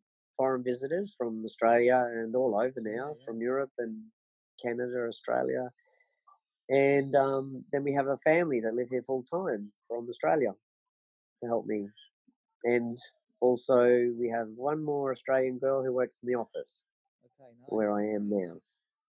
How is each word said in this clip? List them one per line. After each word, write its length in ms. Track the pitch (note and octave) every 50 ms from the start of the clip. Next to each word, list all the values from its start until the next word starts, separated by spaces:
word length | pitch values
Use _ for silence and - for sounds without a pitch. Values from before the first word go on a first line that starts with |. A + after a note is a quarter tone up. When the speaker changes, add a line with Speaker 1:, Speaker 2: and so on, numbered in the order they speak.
| _ _ _ _ _ _ _
Speaker 1:
foreign 280 | - C3 C3 C3 B2+ B2
visitors 500 | B2+ B2 A#2 C3+ C#3 E3 F#3+ G#3 G3+ -
from 280 | - A#2+ A#2 A2 A2 A2
Australia 640 | A2 - - A2+ A2+ A#2 A#2+ A#2+ B2 B2+ B2+ B2 A#2+
and 240 | A#2 A2+ A2+ A2+ A2+
all 260 | B2+ C3+ A#2 G2+ G#2
over 200 | A#2+ C3 C3 B2
now, 100 | A2 G#2+
Speaker 2:
Yeah, 240 | G#2+ A#2+ C#3 D3 D3+
yeah. 80 | D3 -
Speaker 1:
from 160 | - A2+ A2+
Europe 320 | A#2 B2 C3 C#3 C#3 C3 _ B2
and 320 | A#2+ A2+ A2 A2 A2 - _ _ _ _ _ _ _ _ _ -
Canada, 440 | B2 A#2+ A#2 A#2+ B2 B2 B2 B2 A#2
Australia. 640 | A#2 A2 - - A#2+ A#2+ B2 B2+ C3 B2+ B2+ B2+ B2 - _ _ _ _ _ _ _ _ _ _ _ _ _ _ _ _ _ _ -
And, 460 | C3+ C#3 C#3 C#3 C#3+ C#3 C#3 C#3 C3+
um, 500 | C#3 C3+ C#3 C3+ C3+ C3+ C3+ C3+ B2+ - -
then 100 | C#3+ C#3
we 100 | C#3 C#3+ C#3
have 120 | C#3+ C3 C3+
a 80 | C3+ -
family 420 | - D#3 D#3+ F3 F3 D#3 C3 A2+
that 140 | A2 A2+ A2+
live 160 | B2 B2 A#2+
here 120 | C3 B2
full 220 | A#2+ - C3+ C3 B2
time 480 | - E3 F3+ F#3+ D#3+ A#2 G2+ G#2 G#2 - _ _
from 220 | - A#2 A#2+ A#2 B2
Australia 460 | A#2+ - - D#3+ E3 D3+ B2 G#2 F#2+ - _ _ _ _ _ _ _ _ _ _ _ _ _ _ _ -
to 60 | B2
help 200 | A#2 A#2 A2 -
me. 220 | A2 A2 G#2 G2+ G2+ - _ _ _ _ _ _ _ _ _ _ _ _ _ -
And 320 | A#2+ A#2+ A#2+ A#2+ A#2 A#2 B2 - - - _ _ _ _ _
also 720 | B2 B2+ B2 A#2+ - - B2+ B2 B2 B2 B2 B2 B2 A#2+ A#2 A#2
we 100 | A#2+ A2+
have 200 | A#2 A#2 A2+ G#2+
one 320 | A2 A#2+ C3 D3 D#3 D#3 D#3
more 260 | D3 D3 C#3+ C#3 C3+
Australian 480 | B2+ - - C3+ C3 C3 C3 C3 B2+ B2
girl 240 | C3+ C3+ C3+ C3+
who 120 | C3 C3 B2
works 280 | B2+ B2 B2 - -
in 40 | A#2+
the 80 | B2 B2
office 500 | A#2 A2 - - D#2 C#2+ - - - _ _ _ _ _ _ _ _ _
Speaker 2:
Okay, 260 | _ _ _ C3 B2 A#2 A#2+
nice. 100 | B2+ -
Speaker 1:
where 220 | - A2 G#2+ G#2
I 100 | G#2 G#2 G#2 G#2+
am 200 | G#2+ G#2 G#2 G2+
now. 320 | G#2 G2 F2+ E2 E2+ - - _ _ _ _ _ _ _ _